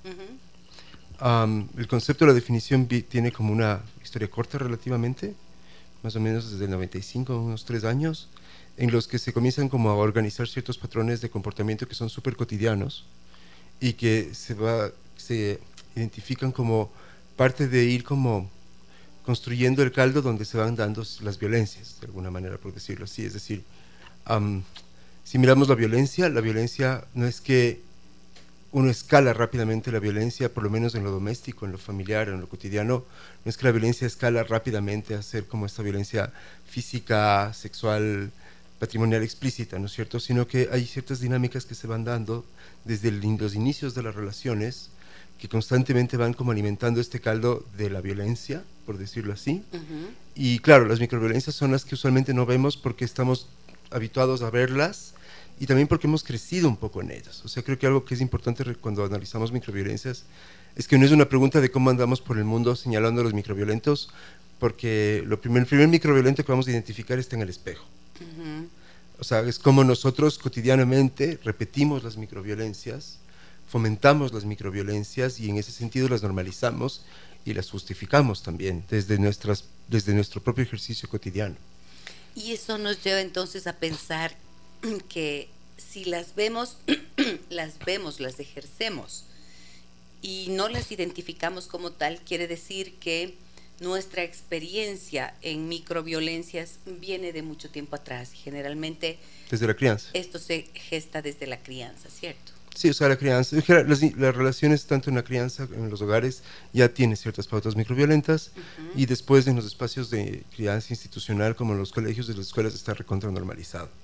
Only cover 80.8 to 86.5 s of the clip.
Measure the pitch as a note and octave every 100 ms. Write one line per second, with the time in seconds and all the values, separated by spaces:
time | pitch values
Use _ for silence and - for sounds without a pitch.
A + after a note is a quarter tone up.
80.8 | - A#2 - G#2 G2 F#2 G#2 D#2+ - -
81.8 | - - - - - - A3 A3+ - G#3+
82.8 | G#3 G3+ G3 F#3+ F#3+ F#3 F3+ F#3+ F3 E3+
83.8 | E3 D#3 - D#3+ E3 - - - - -
84.8 | A3+ G3+ - E3+ D3+ C#3+ - - - -
85.8 | - G3 F3+ E3+ E3+ - G#3+